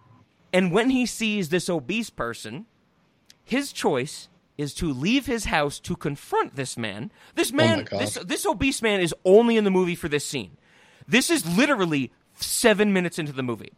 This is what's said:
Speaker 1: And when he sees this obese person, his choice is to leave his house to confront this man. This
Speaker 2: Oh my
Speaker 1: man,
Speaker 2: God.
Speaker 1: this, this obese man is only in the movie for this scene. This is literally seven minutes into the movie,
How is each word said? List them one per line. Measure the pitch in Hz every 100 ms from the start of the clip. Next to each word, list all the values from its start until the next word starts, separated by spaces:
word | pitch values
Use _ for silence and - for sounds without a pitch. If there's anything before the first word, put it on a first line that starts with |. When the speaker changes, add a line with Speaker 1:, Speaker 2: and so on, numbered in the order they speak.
| _ - _ _ -
Speaker 1:
And | 185 190
when | 180 240
he | 262 240
sees | - 220 208 160
this | 175 180
obese | 170 120 220 220
person, | - 117 113 110 127 226 _ _ _ _ _ _ _
his | - 254 285
choice | - 220 135 135 - - _ _ -
is | 147
to | - 170
leave | 127 165 269 247
his | 233 -
house | 165 143 -
to | - 175
confront | 156 143 - 440 349
this | 135 131 -
man. | 110 98 160 _ -
This | - 233
Speaker 2:
Oh | 269
my | 320
Speaker 1:
man, | 320
Speaker 2:
God. | - 202
Speaker 1:
this, | 269 240
this | 180 349 403
obese | 220 269 -
man | 220 202
is | 170 -
only | 185 202 233 226
in |
the | 202
movie | 185 180
for | 170 165
this | 143 -
scene. | 139 92 - _ _ _ _ -
This | 220 -
is | 330 165 175
literally | 294 247 175 147 123 _ _
seven | - - - 233 196 208
minutes | 190 175 -
into | 147
the | 131
movie, | 127 113 -